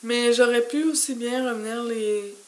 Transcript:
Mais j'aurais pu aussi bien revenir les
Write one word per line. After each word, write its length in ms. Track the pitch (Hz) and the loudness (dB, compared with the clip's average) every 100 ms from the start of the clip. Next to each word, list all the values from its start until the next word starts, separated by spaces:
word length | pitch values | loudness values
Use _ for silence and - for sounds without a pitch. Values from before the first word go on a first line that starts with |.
Mais 300 | 233 240 240 | -2 2 2
j'aurais 320 | 240 247 240 240 | 4 4 4 2
pu 200 | 294 320 | 0 0
aussi 300 | 294 - 240 | 0 -2 -4
bien 320 | 240 254 254 | -4 -2 -2
revenir 360 | 226 214 233 | -4 -6 -6
les 520 | 240 226 214 208 202 202 | -4 -2 -2 -2 -4 -16